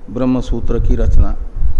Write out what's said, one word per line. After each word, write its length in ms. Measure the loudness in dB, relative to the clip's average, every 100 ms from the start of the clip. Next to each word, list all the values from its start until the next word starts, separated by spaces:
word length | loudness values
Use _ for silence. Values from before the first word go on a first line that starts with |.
| -10
ब्रह्म 300 | -6 -2 -2
सूत्र 400 | -4 -4 -2 0
की 160 | 0 0
रचना, 400 | 2 4 2 0 -6 0 2 2